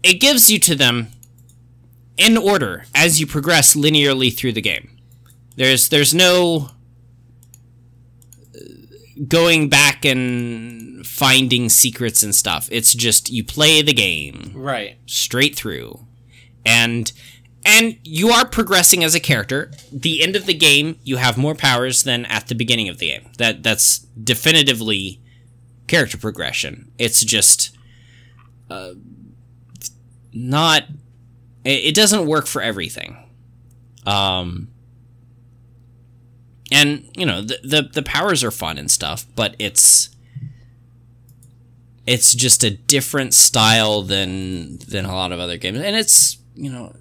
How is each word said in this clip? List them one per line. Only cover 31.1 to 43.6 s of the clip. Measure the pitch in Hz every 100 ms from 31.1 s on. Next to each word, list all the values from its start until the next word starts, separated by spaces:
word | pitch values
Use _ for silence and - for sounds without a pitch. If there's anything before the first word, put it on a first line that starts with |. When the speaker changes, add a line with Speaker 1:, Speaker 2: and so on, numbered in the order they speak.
| _ _ _ _ _
Speaker 1:
it, | 127 135 151
it |
doesn't | 151 214 208 156
work | 156 143
for | 143
everything. | 113 98 82 - 50 - - _ - _ - _ _ _ 98
Um, | 101 98 92 87 87 - _ _ _ _ _ _ _ _ _ _ _ _ _ _ _ _ _ _ _ -
and, | 139 147 147 -
you | - 170
know, | 95
the, | 107 -
the, | 131 151 131
the | 156
powers | 135 147 196 156
are | 120
fun | - 82 73
and | 73
stuff, | - 76 80 - -
but | 107 -
it's, | 104 - - - - _ _ - - - - _ _ _ _ _ _ _ - _ _ _ _ _ -
it's | 123 -
just | 120 127 -
a | 113
different | 98 - 139 - 143 131
style | - - -